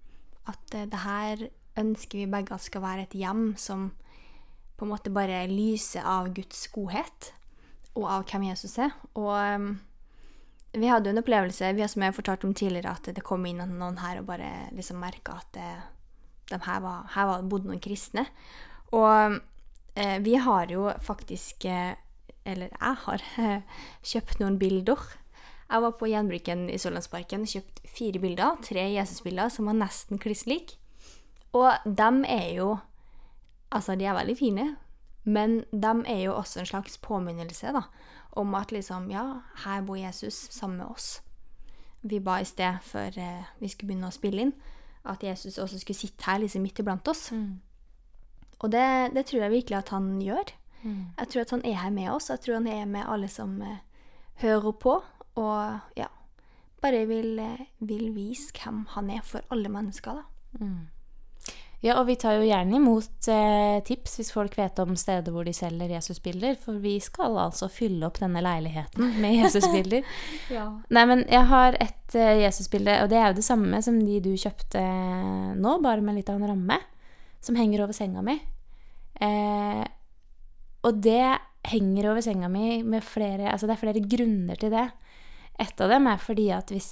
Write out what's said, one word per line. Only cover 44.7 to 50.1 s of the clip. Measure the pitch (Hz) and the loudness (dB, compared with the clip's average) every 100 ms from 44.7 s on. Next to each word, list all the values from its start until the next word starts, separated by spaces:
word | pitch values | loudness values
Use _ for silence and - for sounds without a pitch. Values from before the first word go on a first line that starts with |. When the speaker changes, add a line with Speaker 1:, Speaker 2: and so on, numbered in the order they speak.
| - - - - | -18 -20 -14 -12
Speaker 1:
at | 190 | -8
Jesus | 196 185 196 190 | -8 -8 -10 -8
også | 190 190 | -8 -8
skulle | - 196 | -8 -8
sitte | 202 - - | -8 -6 -2
her | 196 | -2
liksom | 214 190 | -2 -2
midt | 190 - | -4 -4
iblant | 208 190 - | -4 -2 -2
oss. | 311 - | -4 -6
Speaker 2:
Mm. | 226 202 185 - - - - - - - - - - | -6 -6 -8 -16 -20 -20 -20 -20 -20 -20 -20 -20 -6
Speaker 1:
Og | 220 | 0
det, | 233 262 262 254 | 4 4 4 2
det | 262 269 | 0 -2
tror | 254 | 0
jeg | 208 | 2
virkelig | 240 247 196 | 2 2 -4
at | 196 | -4
han | 196 190 | -4 -2